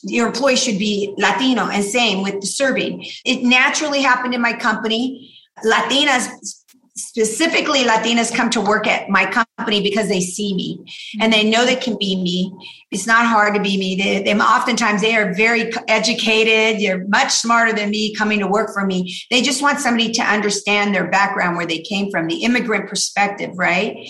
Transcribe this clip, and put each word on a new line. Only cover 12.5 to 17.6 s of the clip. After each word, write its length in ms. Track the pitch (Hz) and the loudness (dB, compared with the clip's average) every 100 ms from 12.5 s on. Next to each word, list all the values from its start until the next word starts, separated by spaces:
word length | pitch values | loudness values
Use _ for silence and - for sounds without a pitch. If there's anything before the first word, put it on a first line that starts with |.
| - - - _ | -6 -18 -20 _
It's 160 | 196 233 | -6 2
not 220 | 226 233 | 4 4
hard 260 | 214 208 | 4 4
to 80 | 202 | 2
be 160 | 196 196 | 0 -2
me. 180 | 190 190 | -2 -2
They, 280 | 202 202 | 0 0
they, 100 | 208 | 2
oftentimes 680 | 208 220 247 247 226 226 202 | 2 4 4 2 0 0 2
they 140 | 220 226 | 2 2
are 160 | 196 180 | 0 2
very 360 | 226 233 226 | 2 2 -2
c-, 80 | 240 - | -4 0
educated. 920 | 220 220 - 226 220 220 220 220 208 | 0 0 0 0 2 4 4 2 0
They're 240 | 202 185 196 | -2 -2 0
much 260 | 220 269 | 0 2
smarter 400 | - 233 233 | 0 2 2